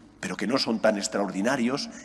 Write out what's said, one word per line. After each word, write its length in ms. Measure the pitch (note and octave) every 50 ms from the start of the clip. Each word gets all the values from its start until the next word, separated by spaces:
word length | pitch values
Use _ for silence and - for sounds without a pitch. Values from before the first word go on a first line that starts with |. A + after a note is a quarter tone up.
| - - - -
pero 160 | - F#2 F#2
que 100 | - G2+ G2+
no 100 | C3 B2+
son 220 | - C3 A2+ G#2
tan 180 | A2 A2 G#2 G2+
extraordinarios 920 | G2 - - G2 G2+ F#2 F2 F#2+ G2+ A#2+ C#3 C3 A2+ A#2+ C3 C#3+ - - - -